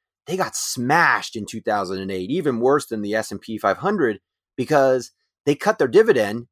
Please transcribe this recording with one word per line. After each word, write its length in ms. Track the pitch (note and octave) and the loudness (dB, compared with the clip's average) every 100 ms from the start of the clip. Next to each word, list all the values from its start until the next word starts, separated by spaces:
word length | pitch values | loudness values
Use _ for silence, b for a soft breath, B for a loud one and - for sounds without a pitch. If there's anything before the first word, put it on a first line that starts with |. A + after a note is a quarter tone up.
| _ _ - | _ _ -8
they 100 | F#3 | -4
got 180 | F3+ - | -4 -4
smashed 800 | - - B2 E3 D#3 A2+ - A2+ | -6 -4 0 2 4 2 -2 -10
in 100 | G2+ | -10
two 140 | A2+ | -8
thousand 380 | A2 G#2 F#2 F#2+ | -4 -2 -2 -6
and 120 | F#2+ | -6
eight, 180 | F#2+ F#2 | -6 -4
even 300 | E3 D3 A#2 | -2 -2 0
worse 260 | B2+ C#3+ - | 2 2 0
than 160 | A2 | -6
the 140 | G#2 G#2+ | -2 -4
S 160 | - | -4
and 100 | G2 | -10
P 160 | - G#2+ | -10 -2
five 200 | G#2 F#2+ | -2 0
hundred, 420 | F#3 G#3 B2+ G2+ _ _ _ - | -2 0 0 -2 _ _ _ -8
because 560 | A#2+ D3+ C3+ C3 A#2 _ _ _ - | 0 4 4 2 -2 _ _ _ -2
they 100 | D3 | 0
cut 240 | G#3 A3 | 0 0
their 80 | C3+ | 4
dividend, 600 | D3 A3 C3 G2+ A2+ A#2+ | 6 6 4 0 -4 -10